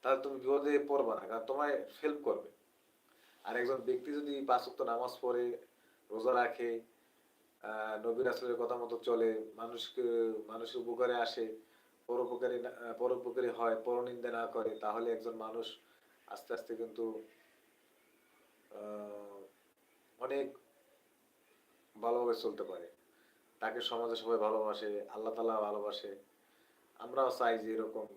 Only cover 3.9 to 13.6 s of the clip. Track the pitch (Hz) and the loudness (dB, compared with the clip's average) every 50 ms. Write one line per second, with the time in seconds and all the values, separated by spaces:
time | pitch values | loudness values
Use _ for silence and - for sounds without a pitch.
3.9 | 127 127 - 151 143 147 147 143 143 139 139 135 127 123 - 120 - - 131 120 | 0 0 0 -2 -4 -2 -2 -2 -2 -2 2 4 4 4 4 0 -4 -2 0 0
4.9 | 117 117 123 123 - - - 123 123 123 123 120 120 - - - _ _ _ _ | 2 0 0 -2 -4 -2 0 2 2 2 2 0 0 -4 -8 -16 _ _ _ _
5.9 | _ _ _ - 104 113 113 127 127 123 120 117 117 - 120 120 117 113 113 - | _ _ _ -10 -6 0 2 4 6 6 4 2 2 0 -2 0 0 -2 -4 -8
6.9 | _ _ _ _ _ _ _ _ _ _ _ _ _ _ - 107 110 110 107 110 | _ _ _ _ _ _ _ _ _ _ _ _ _ _ -10 -8 -6 -4 -2 -2
7.9 | 107 107 113 117 113 123 123 123 120 - 127 123 117 117 120 117 123 120 120 113 | -2 -2 0 0 2 2 2 2 2 0 0 -2 0 0 0 0 0 -2 -2 -4
8.9 | 117 117 - 123 117 113 113 113 110 110 110 - - 110 117 117 120 117 - - | -4 -2 2 2 4 6 6 4 4 2 -2 -6 -8 -10 -8 -8 -8 -8 -8 -6
9.9 | - 131 123 117 117 117 113 113 110 107 104 107 110 113 117 113 - 123 113 117 | -2 0 2 2 4 4 4 2 0 -2 -6 -8 -8 -8 -8 -6 -6 -4 -4 -2
10.9 | 117 117 127 120 120 120 113 113 - 123 113 110 110 - - _ _ _ _ _ | 0 2 4 4 4 2 0 0 0 -2 -2 -4 -4 -8 -12 _ _ _ _ _
11.9 | _ _ _ - 123 123 123 120 123 120 127 127 123 120 120 123 - - 120 117 | _ _ _ -2 -2 0 0 0 0 0 0 0 0 0 -4 -6 -8 -8 -8 -8
12.9 | 117 117 123 123 127 123 123 120 120 127 127 120 113 113 | -4 0 2 2 2 0 0 -2 0 0 0 0 2 2